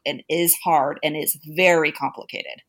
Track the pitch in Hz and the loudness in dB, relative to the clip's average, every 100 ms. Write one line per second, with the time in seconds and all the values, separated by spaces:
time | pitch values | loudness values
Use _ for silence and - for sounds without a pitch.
0 | 135 - - 165 170 - 180 156 139 - | -8 -8 -4 0 0 0 2 2 2 -2
1 | 151 151 - - 151 156 185 170 151 - | -4 -4 -4 -6 -6 2 4 6 2 -2
2 | 139 - - - - - | -6 -8 -14 -14 -14 -16